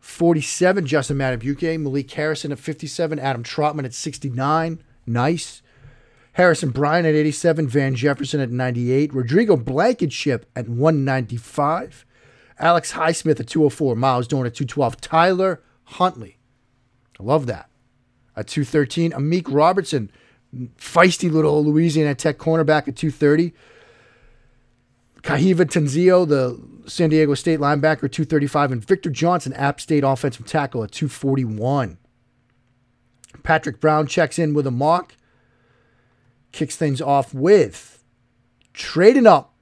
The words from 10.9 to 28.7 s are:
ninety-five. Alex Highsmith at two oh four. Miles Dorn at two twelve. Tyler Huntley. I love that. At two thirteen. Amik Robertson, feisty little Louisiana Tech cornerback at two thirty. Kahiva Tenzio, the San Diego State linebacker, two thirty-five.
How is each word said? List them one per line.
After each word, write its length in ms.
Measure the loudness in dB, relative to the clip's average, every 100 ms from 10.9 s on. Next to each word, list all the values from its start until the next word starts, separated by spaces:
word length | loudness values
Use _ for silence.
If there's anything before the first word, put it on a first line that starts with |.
| 2 0
ninety-five. 1000 | -2 -4 -8 -8 -4 -2 -2 -6 -18 _ _ _ _ _ _
Alex 340 | 2 2 0
Highsmith 460 | -4 -2 -2 -2 -2
at 80 | -2
two 160 | 0
oh 60 | 0
four. 260 | 2 -4 0
Miles 320 | 0 0 -2
Dorn 180 | -4 -4
at 100 | -6
two 100 | -8
twelve. 340 | -2 -2 -2
Tyler 640 | -2 2 2 2 -2 -4 _ _ _
Huntley. 520 | -2 -2 -2 -20 _ _ _ _ _ _ _ _ _
I 60 |
love 220 | -2 -2 -2
that. 240 | -10 -14 _ _ _ _ _ _ -14
At 120 | -8
two 180 | -6 0
thirteen. 480 | 0 0 -2 -2
Amik 320 | -2 -2 -2 -2
Robertson, 640 | 2 2 2 -2 -6 -6 _ _ _ _ -14 -14 _
feisty 540 | -2 4 4 4 0
little 320 | 2 2 2
Louisiana 520 | 2 2 2 2 -2 0
Tech 220 | -4 -2
cornerback 520 | -2 0 2 2 0
at 80 | -6
two 140 | -6
thirty. 420 | 0 2 4 2 _ _ -20 _ _ _ _ _ _ _ _ _ _ _ _ _ _
Kahiva 440 | -4 0 2 4 2
Tenzio, 640 | 2 0 2 4 4 4
the 340 | 2 0 -4 -16 -20 -16
San 220 | -2 2
Diego 240 | 4 4
State 260 | 2 0 0
linebacker, 520 | 0 2 2 0 -4
two 140 | -4 -2
thirty-five. 480 | 0 0 0 -2